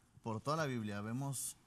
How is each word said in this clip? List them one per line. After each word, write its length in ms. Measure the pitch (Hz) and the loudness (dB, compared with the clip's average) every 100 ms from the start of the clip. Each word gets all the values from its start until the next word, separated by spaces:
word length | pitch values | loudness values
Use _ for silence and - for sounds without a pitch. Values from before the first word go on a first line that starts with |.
| - - | -20 -8
por 160 | 117 110 | -4 0
toda 160 | 135 160 | 2 2
la 100 | 151 | 2
Biblia. 340 | 123 107 101 | 2 0 -2
Vemos 560 | 107 120 139 131 - - | -2 -2 -2 -2 -4 -8